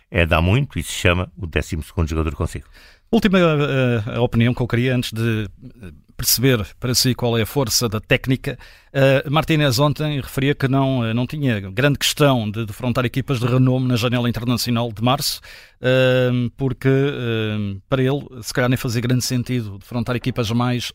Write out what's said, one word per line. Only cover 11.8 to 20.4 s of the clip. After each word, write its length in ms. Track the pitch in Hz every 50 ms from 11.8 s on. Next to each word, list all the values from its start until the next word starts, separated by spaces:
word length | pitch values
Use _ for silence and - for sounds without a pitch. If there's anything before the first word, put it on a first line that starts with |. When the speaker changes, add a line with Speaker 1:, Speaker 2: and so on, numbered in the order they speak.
| 127 147 139 -
Speaker 2:
questão 500 | - - - - 151 143 135 120 107 104
de 160 | 101 113 117
defrontar 400 | 104 101 - 120 123 113 135 123
equipas 340 | 117 - 135 127 - 143 117
de 60 | 117
renome 420 | 123 123 127 127 127 127 131 131 127
na 80 | 127
janela 340 | 117 113 123 117 123 120 120
internacional 640 | 110 - 120 120 123 110 - 123 120 117 120 120
de 120 | 104 98 110
março, 380 | 123 131 147 - - - - - - - - - - _ -
eh, 500 | - 127 127 131 131 127 127 127 127 123 123 123 123 117 - -
porque, 320 | 139 131 123 - - 135
eh, 880 | 135 135 139 143 139 123 123 117 113 110 110 107 107 107 104 101 98 98 - -
para 120 | 143 131
ele, 240 | 131 127 139 143 - - 127 127
se 120 | - - -
calhar 160 | - 127 123
nem 80 | 131 123
fazia 240 | - 131 110 123
grande 220 | 110 120 127 123 -
sentido 540 | - 131 123 117 - 127 123 113 104 98 98
defrontar 380 | - - - 123 113 - 123
equipas 340 | 120 - 131 117 -